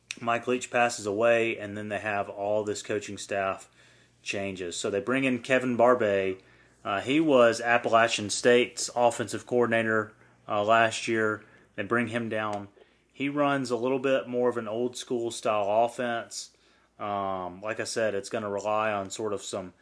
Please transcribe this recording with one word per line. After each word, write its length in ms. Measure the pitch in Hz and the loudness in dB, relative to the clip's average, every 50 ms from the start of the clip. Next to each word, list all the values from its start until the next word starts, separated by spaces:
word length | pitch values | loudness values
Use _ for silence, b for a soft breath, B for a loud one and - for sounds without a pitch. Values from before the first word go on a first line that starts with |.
| _ _ - - | _ _ -14 -8
Mike 260 | 120 117 117 117 - 123 | -2 -2 -2 0 0 -2
Leach 220 | 123 123 - - | -2 -2 -2 -2
passes 340 | - 123 120 120 117 - 101 | 0 2 2 2 0 -4 -4
away, 520 | 104 98 107 117 117 117 113 113 113 110 - | -4 0 2 4 4 4 4 4 0 -2 -4
and 180 | 104 101 101 107 | -6 -8 -8 -10
then 120 | 104 107 | -8 -6
they 100 | 104 92 | -6 -4
have 300 | 98 110 104 101 98 101 | -4 -2 -2 -2 -2 -4
all 340 | 98 101 101 101 107 107 104 | -6 -4 -2 0 0 0 0
this 180 | 104 101 - | -2 -4 -6
coaching 360 | - - 110 104 - - 101 92 | -6 -4 -4 -4 -4 -6 -10 -12
staff 520 | - - 104 98 95 95 92 - - - b b b b b b b b b b _ | -8 -4 -4 -2 0 -2 -2 -4 -8 -16 b b b b b b b b b b _
changes. 540 | - - 101 98 98 95 90 92 87 85 - | -8 -6 -6 -6 -6 -6 -6 -8 -8 -8 -6
So 120 | - 113 | -4 -2
they 100 | 101 98 | -2 -2
bring 220 | 98 117 123 135 135 | 0 0 0 0 2
in 140 | 131 127 117 | 0 0 -2
Kevin 360 | - - 131 127 127 127 120 | 0 0 0 2 2 0 2
Barbay. 640 | 110 117 123 127 107 113 104 101 98 95 95 92 - b b b b b b b b _ | 4 6 6 6 4 4 2 2 2 0 -2 -4 -6 b b b b b b b b _
Uh, 160 | 107 101 98 | -4 -4 -4
he 180 | 95 123 139 156 | -2 0 0 2
was 400 | 165 156 135 123 120 117 110 110 | 4 6 6 8 8 6 6 2
Appalachian 680 | 117 117 117 120 - 123 110 113 113 117 - - 104 98 | 2 2 2 2 4 4 6 6 6 6 2 -2 -4 -4
State's 600 | - - - 123 120 123 120 - - - - - - | -4 2 4 6 6 6 4 2 -2 -6 -8 -4 0
offensive 500 | 123 120 117 117 - 117 98 - 107 - - | 2 2 2 2 2 -4 -6 -6 -10 -6 -2
coordinator, 680 | 123 123 120 113 120 113 110 113 110 107 104 107 - b b b b b _ - | 2 2 2 4 2 2 2 2 0 0 0 -2 -8 b b b b b _ -4
uh, 160 | 110 104 104 | -2 0 2
last 440 | 107 113 113 113 110 110 - - - | 4 6 6 6 4 2 -2 -4 -2
year. 360 | 113 113 110 107 107 107 B B B B B B B | 0 0 2 0 0 -4 B B B B B B B
They 80 | - 101 | -8 -4
bring 240 | 95 117 120 120 107 | 0 0 0 0 -2
him 200 | 110 120 117 110 | -4 -6 -6 -4
down. 400 | 110 107 107 107 104 101 101 98 b b b b b b b b | -4 -4 -4 -4 -4 -6 -8 -12 b b b b b b b b
He 160 | _ - 135 143 | _ -6 -6 -4
runs 440 | 143 147 143 139 139 139 131 117 | 0 0 0 2 2 0 0 -2
a 40 | 123 | -2
little 240 | 113 120 127 135 139 | -2 0 -2 -2 0
bit 280 | 127 135 131 131 - 123 | 0 0 0 0 0 -2
more 200 | 123 123 123 123 | -2 0 0 0
of 80 | 117 120 | 0 -2
an 100 | 113 104 | -6 -6
old 280 | 107 117 123 123 120 | -4 -4 -4 -4 -6
school 360 | - - - 131 120 117 117 | -8 -8 -6 -4 -4 -4 -4
style 540 | 113 - - 120 107 107 101 98 104 113 117 | -6 -4 -2 0 0 0 0 2 2 2 2
offense. 640 | 117 - - 123 120 117 117 104 - - - - - b b b b b b b b b - | 2 0 -4 -4 -4 -4 -6 -8 -10 -12 -14 -14 -14 b b b b b b b b b -10
Um, 600 | 110 104 101 101 98 98 95 92 92 87 87 92 | -8 -4 -4 -2 -2 -4 -4 -4 -6 -8 -10 -8
like 180 | 104 107 113 - | -8 -6 -6 -4
I 20 | 110 | -6
said, 300 | - - 117 113 107 101 | -6 -2 -2 0 0 0
it's 140 | 98 95 - | -2 -4 -4
gonna 200 | - 113 107 101 | -6 -6 -4 -4
rely 420 | 101 101 95 107 107 107 107 110 107 | -4 -4 -2 -2 0 0 0 0 -2
on 160 | 101 98 95 | -2 -4 -6
sort 240 | - - 110 107 101 | -8 -8 -6 -6 -6
of 80 | 95 | -6
some 320 | - - - 101 92 92 - b | -8 -8 -8 -8 -8 -10 -14 b